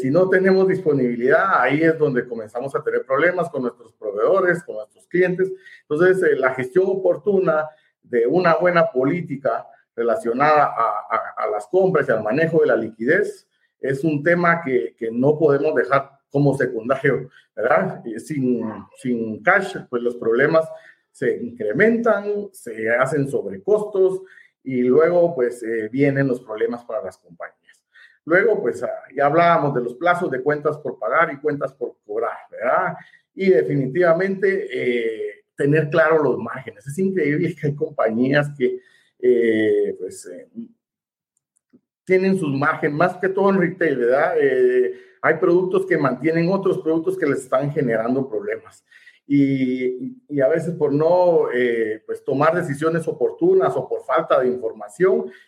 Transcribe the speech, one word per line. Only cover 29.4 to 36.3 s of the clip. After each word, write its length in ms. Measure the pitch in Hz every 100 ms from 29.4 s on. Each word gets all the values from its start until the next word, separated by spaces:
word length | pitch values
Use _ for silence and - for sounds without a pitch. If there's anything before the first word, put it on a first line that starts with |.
| 170 165 147
de 80 | 123
los 140 | 120 -
plazos 340 | 175 175 165
de 120 | 131
cuentas 360 | 147 147 151 147
por 220 | 127 -
pagar 340 | 110 147 165
y 60 | 143
cuentas 340 | 147 143 135
por 240 | - 117 - 107
cobrar, 320 | 107 113 - -
¿verdad? 440 | - 120 165 180 170 - _ _
Y 160 | - 190
definitivamente, 1160 | 175 151 143 131 175 175 165 196 190 196 190 127
eh, 720 | 127 123 120 113 107 107 - _ -
tener 340 | 143 156 147
claro 320 | 165 156 160
los 160 | 135